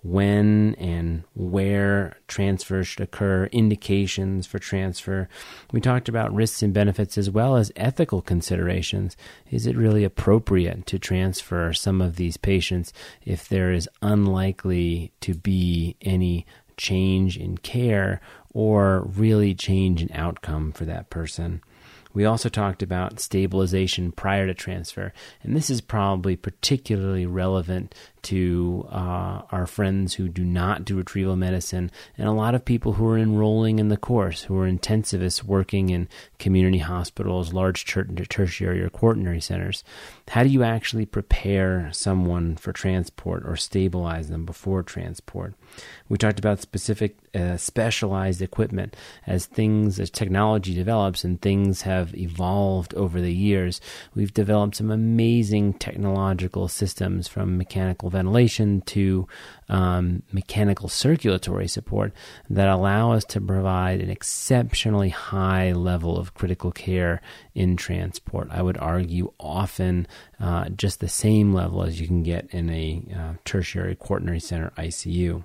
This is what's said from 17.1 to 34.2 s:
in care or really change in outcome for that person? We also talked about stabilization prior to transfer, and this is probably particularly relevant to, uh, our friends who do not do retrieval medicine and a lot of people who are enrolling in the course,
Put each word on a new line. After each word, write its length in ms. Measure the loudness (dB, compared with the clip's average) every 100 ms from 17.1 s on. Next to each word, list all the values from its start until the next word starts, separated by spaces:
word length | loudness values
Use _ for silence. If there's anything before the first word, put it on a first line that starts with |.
| 4 2 0
in 220 | -6 -8
care 640 | -6 -2 2 2 0 -2 -8 -20 _
or 520 | -2 4 6 6 4
really 500 | 0 0 4 4 4
change 480 | 0 0 2 4 2
in 120 | -2
outcome 580 | -4 -4 -6 -6 -4 -4
for 140 | -6
that 260 | -6 -8 -8
person? 500 | -8 -8 -6 -6 -6 _ _ -20 -20 -8
We 140 | 0 2
also 220 | 2 0
talked 320 | 0 -2 -2
about 380 | -4 -2 -4 -6
stabilization 960 | -2 0 2 2 2 2 0 0 -4
prior 340 | -4 -2 0 0
to 80 |
transfer, 580 | -4 -8 -8 -10 -10 -10 -12 -20 -14
and 140 | -4 -2
this 120 | 0
is 120 | -4
probably 560 | -2 0 0 0 0 -2
particularly 880 | -4 -6 -2 -2 0 -2 0 0 0
relevant 680 | 0 0 0 0 -4 -6 -14 -20 _
to, 640 | -4 0 2 2 0 -2 -6
uh, 540 | -6 -4 -2 -4 -6 -6
our 160 | -4 -4
friends 480 | 0 0 2 0
who 140 | -2 -4
do 160 | -2
not 400 | 0 2 0 -2
do 120 | -2 -4
retrieval 400 | -2 -2 0 0
medicine 540 | 0 -2 -2 -4 -4 -6 -20 -4
and 100 | 0
a 60 |
lot 220 | 0 2
of 100 | 0
people 300 | 0 0 0
who 120 | 0 2
are 100 | 4
enrolling 600 | 4 4 4 4 4 2
in 100 | 2
the 100 | 0
course, 440 | 0 0